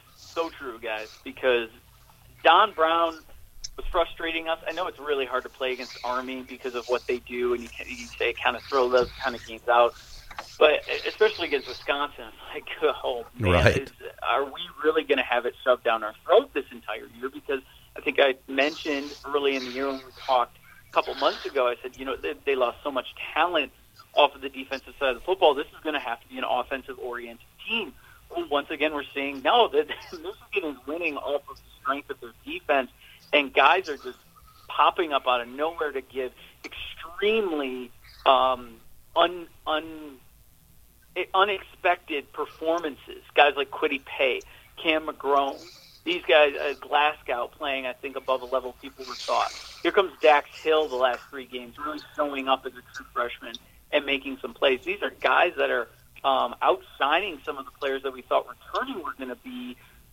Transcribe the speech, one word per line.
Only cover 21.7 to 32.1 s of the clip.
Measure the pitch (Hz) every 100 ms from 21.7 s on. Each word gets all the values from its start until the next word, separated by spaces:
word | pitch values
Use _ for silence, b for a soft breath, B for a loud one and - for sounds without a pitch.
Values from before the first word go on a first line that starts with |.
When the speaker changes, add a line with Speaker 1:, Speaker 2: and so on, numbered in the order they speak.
| 120
Speaker 1:
said, | 127 127
you | 135
know, | 120
they, | 160 135 -
they | 131
lost | 120 -
so | 147
much | 131 - - -
talent | 151 175 165 135 _ - - -
off | - 147
of | 143
the | 135
defensive | 135 131 135 - -
side | 135
of | 120
the |
football. | - 190 165
This | 139 160
is | -
gonna | 156 147
have | 120 117
to | -
be | 131
an |
offensive-oriented | 120 123 123 135 120 123 123 120 117 - - _ -
team. | 226 165 - b b -
Well, | 165 165
once | 143 143
again, | 156 151
we're | 147 139
seeing, | 143 139 139
no, | 143 240 208
that | 147 151
<laughs> | - -
Michigan | 175 170 214 - 202 160
is | 135 139
winning | 165 170 139
off | 131 143 -
of | 131
the | - -
strength | - 139
of | -